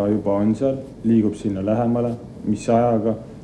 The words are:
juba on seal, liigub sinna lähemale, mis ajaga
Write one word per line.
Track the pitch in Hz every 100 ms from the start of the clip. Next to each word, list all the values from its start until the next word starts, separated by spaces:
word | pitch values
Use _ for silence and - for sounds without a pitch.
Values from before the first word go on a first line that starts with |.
| 101
juba | 107 101 101
on | 104 110
seal, | 135 135 - -
liigub | 110 113 104 101
sinna | 107 95 98
lähemale, | 110 120 120 120 117 - - -
mis | 104 -
ajaga | 113 120 113 110 110 - -